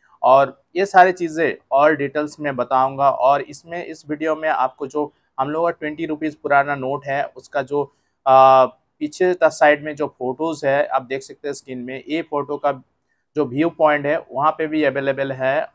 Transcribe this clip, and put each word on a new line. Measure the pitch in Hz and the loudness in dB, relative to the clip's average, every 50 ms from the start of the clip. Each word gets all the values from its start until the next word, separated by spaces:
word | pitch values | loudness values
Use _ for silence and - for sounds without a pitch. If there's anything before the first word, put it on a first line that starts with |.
| _ _ _ - - | _ _ _ -2 2
और | 127 131 139 139 131 - _ _ _ - | 4 6 6 4 2 -2 _ _ _ -4
ये | 175 196 | -4 -2
सारी | 196 - 185 180 185 | 4 6 6 6 6
चीज़ें | 180 180 170 160 156 165 160 123 - - _ - 135 | 4 -2 -4 -4 -2 0 0 0 0 -4 _ -2 2
all | 139 151 156 156 | 4 4 4 2
डिटेल्स | 139 143 139 143 151 151 147 - 151 | 0 -4 -4 -4 -6 -6 -6 -8 -8
में | 147 143 135 | -8 -6 -4
बताऊँगा। | 123 120 - 135 131 131 135 135 135 139 135 | -4 -4 0 0 0 0 0 0 0 0 0
और | - - 123 135 139 143 | 2 2 2 2 2 0
इसमें, | - - 147 - - 165 165 151 - | -2 -8 -14 -20 -16 -12 -12 -12 -10
इस | - 160 - - 147 | -12 -14 -14 -10 -10
वीडियो | 151 147 156 156 156 | -8 -4 -4 -4 -4
में | 156 156 156 | -2 -2 -2
आपको | 139 117 127 131 - - 139 | 0 0 -2 -2 -4 -8 -12
जो | 127 - 147 147 147 _ _ _ _ _ 131 | -8 -6 -6 -6 -6 _ _ _ _ _ -8
हम | 131 143 | -6 -4
लोग | 151 160 170 | -4 -2 -2
का | 170 | -4
ट्वेंटी | 165 - 156 151 151 160 165 | -4 -6 -8 -10 -8 -8 -8
रुपीज | 156 156 151 156 156 151 | -8 -6 -6 -6 -8 -8
पुराना | _ - 143 143 139 139 143 143 | _ -2 0 2 2 2 0 -2
नोट | 135 131 131 143 139 139 | -6 -4 -6 -6 -6 -6
है | 143 135 143 - | -6 -4 -4 -4
उसका | - - 131 - - - 139 | -6 -10 -18 -16 -8 -6 -6
जो, | 131 131 147 147 135 - _ _ _ _ _ _ - | -6 -4 -4 -4 -4 -6 _ _ _ _ _ _ 2
आ, | 131 131 131 135 135 135 131 127 | 4 6 8 8 8 8 6 4
पीछे | 120 - _ _ _ _ - 151 147 - - 180 180 180 | 2 0 _ _ _ _ -10 -10 -8 -2 0 0 0 2
का | - 165 156 | 2 2 2
साइड | 151 - 156 147 151 147 151 | 2 4 4 4 4 2 -2
में | 156 147 | -8 -6
जो | 151 147 143 _ - | -6 -6 -6 _ -8
फोटोज़ | 123 127 127 151 160 165 156 143 151 | -6 -6 -6 -4 -4 -6 -4 -4 -2
है | 139 139 143 147 | 0 0 0 0
आप | - 131 135 | 0 -2 -4
देख | 127 120 135 135 | -4 -4 -10 -10
सकते | - - 135 _ - | -10 -12 -18 _ -10
हैं | 143 131 | -10 -10
स्क्रीन | - - 135 131 123 | -10 -12 -14 -12 -12
में, | 120 127 131 131 - - | -10 -12 -12 -12 -8 -6
ये | 156 170 | -6 -6
फ़ोटो | 160 - 151 143 139 143 143 | -6 -4 -6 -6 -4 -6 -6
का | 139 - 143 139 131 - _ _ _ _ _ _ _ _ _ - | -4 -2 -2 -4 -4 -10 _ _ _ _ _ _ _ _ _ -4
जो | 151 151 | -4 -4
व्यू | 120 123 143 165 170 | -2 -2 -2 -2 -2
पॉइंट | 160 - 156 147 147 147 143 | 0 2 2 2 2 2 0
है | 143 156 165 - - | -2 -2 -4 -4 -8
वहाँ | 123 143 147 156 | -4 0 0 0
पे | 156 - 160 | 0 0 -4
भी | 151 156 156 151 | -4 -2 0 0
अवेलेबल | 135 127 143 135 139 135 139 135 135 | 0 0 -2 -2 -2 -2 -2 -4 -6
है। | 131 131 131 131 139 156 - - | -6 -4 -2 -2 -2 -2 -4 -6